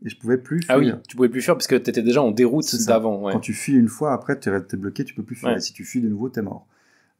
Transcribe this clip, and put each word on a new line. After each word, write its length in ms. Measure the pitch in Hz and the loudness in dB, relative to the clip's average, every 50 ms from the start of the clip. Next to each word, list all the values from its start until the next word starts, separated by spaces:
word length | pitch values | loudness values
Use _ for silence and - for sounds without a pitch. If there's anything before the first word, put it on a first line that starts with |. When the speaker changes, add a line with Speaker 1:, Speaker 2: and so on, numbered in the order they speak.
| - | -14
Speaker 1:
Et 40 | 110 | -14
je 80 | - | -14
pouvais 220 | - - 110 123 127 | -8 -2 0 0 0
plus 220 | 123 - 151 170 165 - | 0 -4 -6 -4 0 2
Speaker 2:
Ah 100 | 127 143 | 4 4
oui, 80 | 131 | 4
Speaker 1:
fuir. 160 | 120 110 - - - | 2 0 -4 -10 -10
Speaker 2:
tu 80 | - | 0
pouvais 120 | 120 127 117 | 2 2 2
plus 120 | 117 127 | 2 0
fuir 120 | 117 - 127 | 0 0 0
parce 100 | 127 - | 0 2
que 80 | - 131 | 2 2
t'étais 280 | 123 120 123 107 117 | 2 2 0 -2 0
déjà 200 | 110 117 120 143 | 2 2 4 4
en 80 | 143 113 | 4 2
déroute 320 | 104 117 123 117 127 156 139 | 4 4 4 4 4 2 -2
Speaker 1:
C'est 120 | - - 117 | -2 -2 -2
ça. 140 | 113 113 | 2 2
Speaker 2:
d'avant, 280 | 117 110 110 110 104 98 | 2 2 2 0 -2 -2
ouais. 100 | 101 98 | -4 -2
Speaker 1:
Quand 80 | 98 107 | -2 -2
tu 120 | - - | -4 -4
fuis 200 | 107 - - - 139 | -8 -6 -2 2 4
une 140 | 127 117 107 | 4 4 4
fois, 240 | 110 - 151 147 | 2 -2 -2 -2
après, 260 | 131 127 - - 139 135 | -2 -2 -2 -4 -6 -4
t'es, 220 | - 110 98 98 | -2 -2 -2 -2
t'es 140 | 95 - - | -4 -4 -8
bloqué, 280 | 95 95 98 95 - 135 | -6 -6 -6 -6 -6 -8
tu 80 | - - | -8 -8
peux 100 | - 107 | -12 -12
plus 100 | - 123 | -12 -10
fuir. 160 | - - 123 | -6 -4 -2
Speaker 2:
Ouais. 60 | 113 | -2
Speaker 1:
Et 40 | 95 | -2
si 120 | - - | -4 -8
tu 120 | - - - | -12 -14 -14
fuis 160 | - - 127 | -6 -4 -2
de 80 | 117 110 | -2 -2
nouveau, 200 | 104 101 120 131 | -4 -4 -6 -6
t'es 140 | - 117 | -6 -6
mort. 240 | 107 190 - - _ _ _ _ _ _ _ _ _ _ _ | -6 -8 -8 -12 _ _ _ _ _ _ _ _ _ _ _